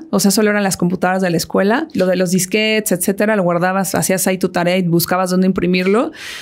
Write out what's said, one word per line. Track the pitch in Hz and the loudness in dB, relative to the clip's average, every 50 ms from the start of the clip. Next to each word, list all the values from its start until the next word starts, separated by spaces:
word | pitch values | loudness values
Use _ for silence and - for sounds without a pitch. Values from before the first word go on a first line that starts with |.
| 320 - | -2 -2
O | - 190 | -2 0
sea, | - 196 | 2 2
solo | 190 226 214 208 | 2 2 2 2
eran | 208 208 202 | 2 0 0
las | 190 160 | -2 -2
computadoras | - 175 175 185 165 - 180 185 190 | -2 -2 -2 0 0 0 0 0 0
de | 190 175 | 0 0
la | 165 | 0
escuela. | 165 - - - 190 190 202 226 294 330 - - | -2 -2 -2 0 0 2 2 0 0 -2 -4 -2
Lo | 208 185 | 0 0
de | 185 180 | 2 2
los | 180 185 170 | 0 0 0
disquetes, | 185 180 185 - - 214 214 220 220 214 214 - | 0 0 0 0 0 0 0 2 0 0 0 0
etcétera, | 190 175 - 214 196 196 208 220 220 | -2 0 0 -2 0 0 0 0 2
lo | 202 175 | 2 2
guardabas, | 175 170 175 180 185 185 196 190 185 - | 0 0 0 0 0 0 -2 -2 -2 -2
hacías | 175 160 - 185 180 - | -2 0 0 -2 0 0
ahí | 196 190 185 | -2 0 0
tu | - 185 | -2 -2
tarea | - 180 170 175 180 190 | -2 -2 0 0 0 0
y | |
buscabas | 180 170 165 170 165 - 180 180 185 180 | 2 2 2 2 2 0 0 0 0 0
dónde | 180 185 185 | 2 2 2
imprimirlo. | 185 185 - 175 180 180 185 185 190 202 233 311 320 - - - - - - | 2 2 0 0 0 0 0 2 2 2 2 0 -2 -6 -10 -14 -14 -14 -14